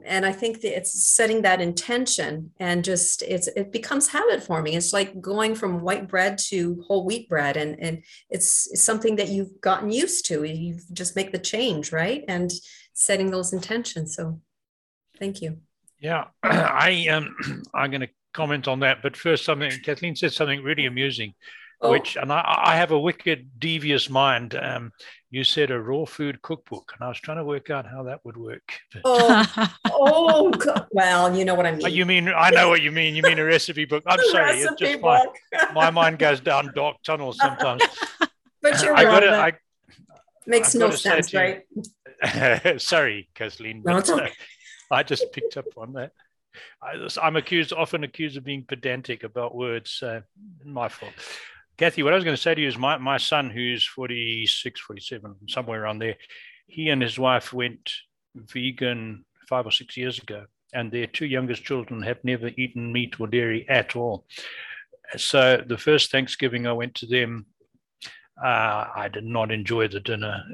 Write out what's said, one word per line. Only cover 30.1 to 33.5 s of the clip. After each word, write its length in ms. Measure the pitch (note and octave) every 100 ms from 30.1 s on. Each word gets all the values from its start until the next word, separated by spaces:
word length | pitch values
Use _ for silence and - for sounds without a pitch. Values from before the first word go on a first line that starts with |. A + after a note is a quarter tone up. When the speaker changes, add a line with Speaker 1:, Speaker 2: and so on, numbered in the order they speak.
| D#4 E4 D#4 -
Speaker 1:
go-, 340 | - C#4+ G#3 -
well, 420 | G3 F#3 F3+ F3+ F#3
you 80 | F#3+
know 100 | F3+
what 100 | F3
I 60 |
mean. 100 | D#3 E3+
Speaker 2:
Oh, 20 |
you 180 | F3 F3+
mean, 220 | F#3 F3 F3
I 140 | F3
know 180 | F3 E3+
what 140 | E3+
you 100 | D3
mean. 240 | D#3+ D#3+ D#3
You 60 |
mean 180 | E3+ D#3+
a 60 |
recipe 400 | D#3